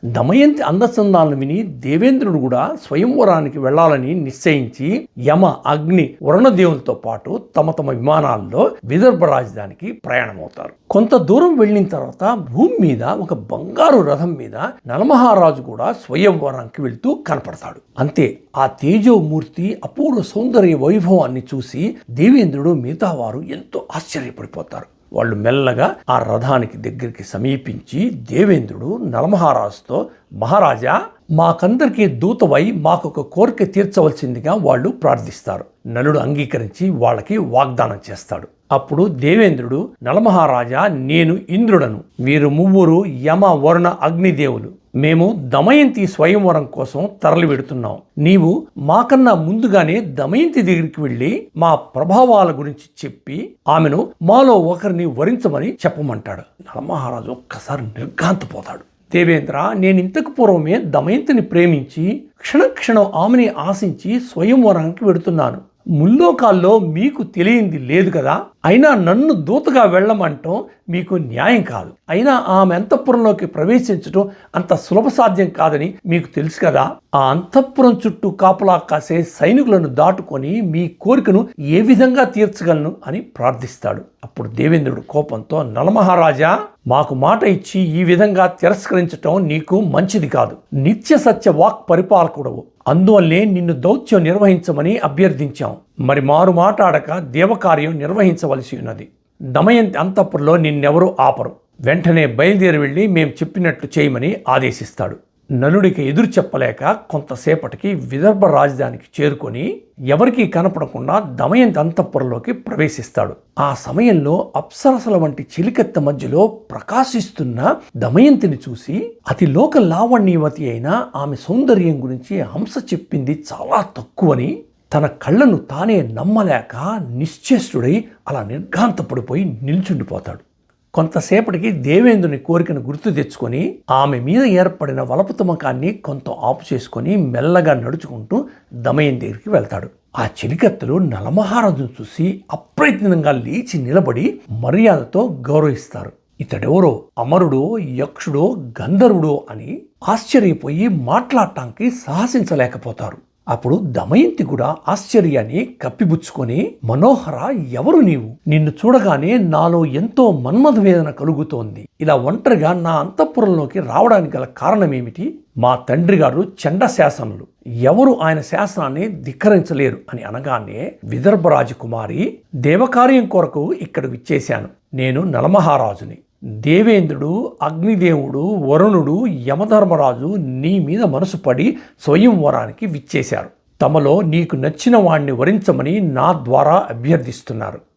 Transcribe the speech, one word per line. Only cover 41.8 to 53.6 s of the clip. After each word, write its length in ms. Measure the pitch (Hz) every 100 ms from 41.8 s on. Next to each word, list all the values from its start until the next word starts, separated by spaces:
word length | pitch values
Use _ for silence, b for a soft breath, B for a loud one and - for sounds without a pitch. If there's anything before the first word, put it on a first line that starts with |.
| 131 104 - -
వీరు 300 | 127 147 143
ముగ్గురు 560 | 147 190 196 170 165 196
యమ, 380 | 131 139 170 196
వరుణ, 420 | 160 147 170 175 175
అగ్నిదేవులు. 720 | 151 165 185 139 143 113 107 - _ 120
మేము 380 | 147 165 180 220
దమయంతి 720 | 131 131 170 285 277 - 190
స్వయంవరం 580 | - 165 208 190 160 139
కోసం 440 | - 131 135 196 -
తరలి 220 | 151 165 170
వెడుతున్నాం. 520 | 139 - 131 113 101 _ -
నీవు 500 | 151 190 156 190 - -
మాకన్నా 560 | 139 180 247 269 254
ముందుగానే 680 | 185 160 214 233 196 156 190
దమయంతి 600 | 202 131 139 214 330 294
దగ్గరికి 400 | 185 175 160 156
వెళ్ళి 460 | 147 117 135 269 453 -
మా 180 | 165 156
ప్రభావాల 760 | - 127 160 196 254 220 180
గురించి 540 | 143 147 143 - _ 143
చెప్పి 500 | - - 147 - _